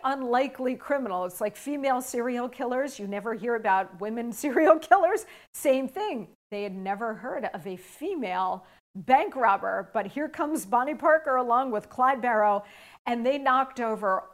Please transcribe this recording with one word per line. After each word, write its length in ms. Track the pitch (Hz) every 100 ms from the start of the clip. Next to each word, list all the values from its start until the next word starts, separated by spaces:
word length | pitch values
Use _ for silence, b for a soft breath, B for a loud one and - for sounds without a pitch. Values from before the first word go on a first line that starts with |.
unlikely 680 | 262 277 254 240 277 269 254 254
criminal. 500 | - 285 233 185 180
It's 140 | 180
like 140 | 214
female 460 | 208 277 294 269 247
serial 480 | 254 240 240 240 247
killers. 500 | 247 247 254 277 262
You 80 | 202
never 280 | 202 220
hear 220 | 226 240 233
about 440 | 220 190 185 175
women 320 | 208 226 233
<laughs> 120 | 208
serial 340 | 302 240 320 320
killers. 480 | - 392 349 427 - B B
Same 340 | - 294 262 262
thing. 420 | 370 415 262 170 _ _
They 120 | 202
had 120 | 202
never 400 | 190 190 202 233
heard 340 | 202 247 302 208
of 140 | 196 170
a 100 | 180
female 880 | - - 330 349 202 180 185 185 B B _ 196
bank 400 | 175 269 381 262
robber, 540 | 226 196 190 190 185
but 140 | 220 196
here 220 | 277 302
comes 360 | 311 294 311
Bonnie 300 | 190 233 269
Parker 420 | 302 311 311 311 254
along 340 | 247 240 269
with 200 | 208 -
Clyde 320 | - 254 269
Barrow, 420 | 240 220 208 202 B B B B
and 200 | - 240
they 120 | 240 285
knocked 440 | 269 254 262 -
over 440 | 233 214 202 190 -